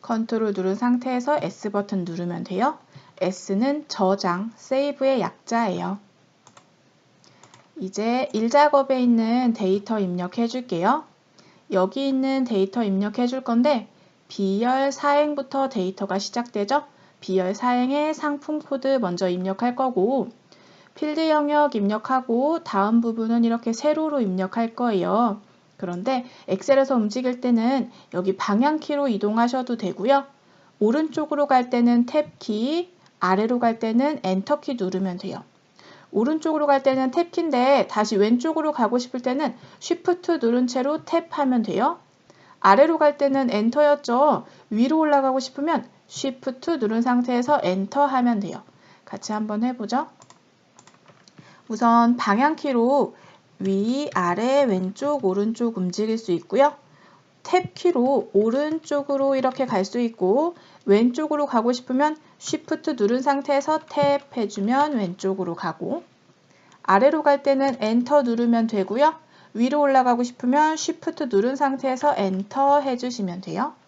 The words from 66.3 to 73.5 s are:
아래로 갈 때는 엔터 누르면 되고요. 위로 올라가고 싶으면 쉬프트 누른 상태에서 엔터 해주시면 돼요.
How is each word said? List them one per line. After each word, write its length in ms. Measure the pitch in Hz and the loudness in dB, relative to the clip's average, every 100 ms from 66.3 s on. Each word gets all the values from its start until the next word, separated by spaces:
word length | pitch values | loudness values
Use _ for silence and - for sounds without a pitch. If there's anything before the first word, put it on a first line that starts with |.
| _ _ _ _ - | _ _ _ _ -16
아래로 400 | - 196 269 311 | 2 6 6 4
갈 200 | 302 277 | 2 2
때는 340 | 277 269 277 240 | 2 2 2 0
엔터 440 | 214 233 247 294 | 0 0 4 2
누르면 440 | 247 226 240 233 226 | 2 0 2 2 2
되고요. 480 | 220 190 214 294 311 _ _ - | 0 -2 2 2 2 _ _ -14
위로 280 | 202 247 294 | -2 0 2
올라가고 420 | 285 269 254 240 | 4 4 4 2
싶으면 540 | 247 - 247 277 311 311 | -2 -2 0 2 2 0
쉬프트 500 | - 339 - 320 277 | -4 -6 -6 -6 0
누른 240 | 202 233 269 | 2 2 0
상태에서 600 | 285 269 269 254 294 285 | -2 0 -2 0 0 0
엔터 640 | 196 190 196 262 277 285 | 0 -2 -4 0 4 4
해주시면 600 | 269 247 247 240 190 175 | 2 -4 -6 -6 -6 -6
돼요. 320 | 175 | -8